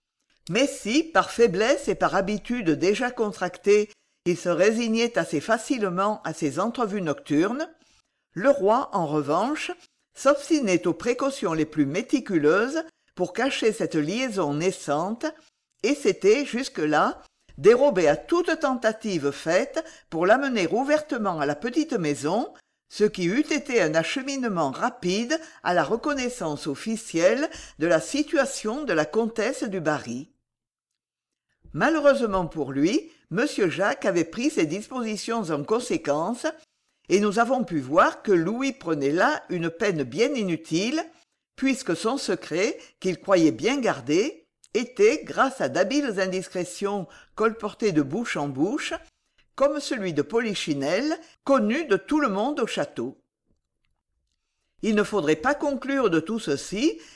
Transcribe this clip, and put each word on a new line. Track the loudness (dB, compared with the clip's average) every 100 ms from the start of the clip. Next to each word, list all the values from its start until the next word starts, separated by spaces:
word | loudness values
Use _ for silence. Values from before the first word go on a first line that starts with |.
| _ _ _ _ -4
Mais | 2 2
si, | 0 0 0
par | 2 2 2
faiblesse | 4 4 4 2 2 0
et | 0
par | 0 2
habitude | 0 -4 -4 -2 0
déjà | 2 2 2 -2
contractée, | -2 -4 -2 -6 -2 4 4 4 -6 _ _ -2
il | -2
se | 0
résignait | 2 4 2 0 0 0 0
assez | -2 -2
facilement | 0 -2 -2 -2 -2 0 -2 -2
à | -6
ces | -4 -2 -2
entrevues | -2 -2 -2 -2
nocturnes, | -2 -4 0 2 2 -2 -6 -10 _ _ _ _ _
le | 0 2
roi, | 4 4 2 0
en | -2 0
revanche, | 0 0 0 0 -2 -6 -10 -18 _ _
s'obstinait | -2 2 2 2 0 2 2 0
aux |
précautions | -2 -2 0 -2 -2 -2
les | -2 0
plus | 0 0
méticuleuses | -2 -2 -2 0 2 4 4 2 -2 -6 -12 _ -6
pour | -4
cacher | -2 -2 0 0
cette | 0 0 0
liaison | 0 -2 -2 -2 -2
naissante, | 0 -2 -2 -2 -2 -2 -4 -6 -8 _ _ _ _
et | -2
s'était, | 0 0 2 4 4 2
jusque-là, | -4 -6 -4 0 2 2 -2 -14 _ _ 2
dérobé | 6 8 6 4 4
à | 2
toute | 0 0 0 0
tentative | 0 0 -2 -2 -2 -2 -2
faite | -2 0 0 0 -4 -8 -12 _
pour | 0 4
l'amener | 4 2 0 0
ouvertement | 0 2 0 0 -4 -2 -2
à | -2
la | -2
petite | -2 -2 0
maison, | -2 -2 -2 -2 -2 -2 -8 _ _ _
ce | 0
qui | 0 2 0
eût | 0 0
été | -2 0 0
un | 2
acheminement | 2 0 -4 -6 -4 -4 -2 -2
rapide | -2 -4 -4 -2 -2 0 -4 -6 -8
à | -2
la | 0
reconnaissance | 0 -2 -2 -2 -4 -4 -6 -6 -6
officielle | -8 -6 -8 -6 2 2 2 -2 -6 -18 -4
de | 0
la | 2
situation | 0 -4 0 0 0 -2 -6 -4
de | -2
la | 0 0
comtesse | 0 0 0 -2 -2
du | -6 -4
Barry. | -2 -2 -4 -10 -12 _ _ _ _ _ _ _ _ _ _ _ _ _ -12
Malheureusement | -2 0 4 4 4 2 -2 -2
pour | -4 -4
lui, | 0 2 2 -2 -12 _
monsieur | -2 -2 0 0
Jacques | 0 -2 0 0
avait | 0
pris | 0 -2 -2
ses | 0 0
dispositions | -2 -6 -6 -4 -4 -4 -4 -2
en | -4
conséquence, | -2 -2 -2 -2 -2 -2 -2 -4 -6 -8 _ _ _ _ 0
et | 2
nous | 2 2
avons | 2 0 0
pu | -4
voir | 0 4 4 2
que | 2
Louis | 2 2 -2 -4
prenait | -4 -4 0 2
là | 2 2 0 -4
une | -4 -4
peine | -2 -2 0
bien | -2 0 0
inutile, | 0 -2 -4 -2 -2 0 -2 -4 -12 _ _ _ -4
puisque | -2 0 -2 -2
son | -2 -2
secret, | -2 -4 -4 -2 -2 -2 -12 _
qu'il | -4 -4
croyait | 2 4 4
bien | 2 -2 0
gardé, | 0 -2 0 0 0 -4 _ _ _ -4
était, | -4 4 4 4
grâce | -2 -2 -2 0
à | -2
d'habiles | 0 0 0 0 -2
indiscrétions | -2 -4 -6 -6 -6 -6 -6 -4 -8 -14 -14 -2
colportées | -2 -2 -6 -2 0
de | 2
bouche | 0 -2 -4 -4
en | -4
bouche, | -2 -2 -2 -6 -8 -10 _ _ _ _ 0
comme | 0 0
celui | -4 -4 -2
de | -2
Polichinelle, | 0 0 0 -2 -4 -2 0 0 -2 -4 -8 _
connu | 2 4 4 0 0
de | 0
tout | 2 0
le | 2
monde | 0 -2 -2
au | -2
château. | -2 -6 -6 -8 -10 _ _ _ _ _ _ _ _ _ _ _ _ _ _ _ _
Il | 0 2
ne |
faudrait | 2 0 2 2
pas | 2 0
conclure | 0 -2 -2 0 2
de | 2
tout | 0 -4
ceci | -2 -4 -4 -2 0 -2 -8